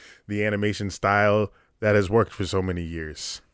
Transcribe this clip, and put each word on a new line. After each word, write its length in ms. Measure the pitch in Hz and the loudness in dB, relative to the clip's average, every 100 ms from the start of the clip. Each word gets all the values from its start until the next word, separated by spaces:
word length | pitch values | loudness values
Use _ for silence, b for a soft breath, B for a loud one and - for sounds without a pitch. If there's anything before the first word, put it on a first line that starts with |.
| b b b | b b b
the 180 | 104 | -2
animation 460 | 107 104 104 98 101 | 0 0 -2 -2 -6
style 640 | - 98 101 104 104 104 _ _ - | -2 0 4 4 4 0 _ _ -4
that 160 | 107 | 2
has 160 | 104 92 | 2 4
worked 220 | 113 104 | 2 2
for 120 | - | -2
so 160 | 92 95 | -4 -2
many 220 | 92 87 | -2 -4
years. 580 | 82 82 78 73 - - _ | -6 -8 -10 -10 -12 -12 _